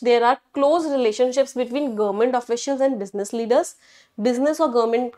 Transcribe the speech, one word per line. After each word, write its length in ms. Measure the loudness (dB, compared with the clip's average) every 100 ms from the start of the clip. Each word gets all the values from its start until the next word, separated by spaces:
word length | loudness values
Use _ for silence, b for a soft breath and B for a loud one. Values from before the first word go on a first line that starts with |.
there 180 | 2 4
are 140 | 4 0 _
close 340 | 0 2 2 0
relationships 680 | 0 0 0 0 0 -2 -2
between 380 | -4 -4 -4 -2
government 420 | -2 0 0 0
officials 420 | -2 -6 -4 0 0
and 160 | -2
business 300 | -6 -8 -6
leaders। 400 | -4 0 0 0 -8 b b b -4
बिजनेस 420 | -2 0 0 0
और 100 | 0
गवर्नमेंट, 420 | 2 2 0 -2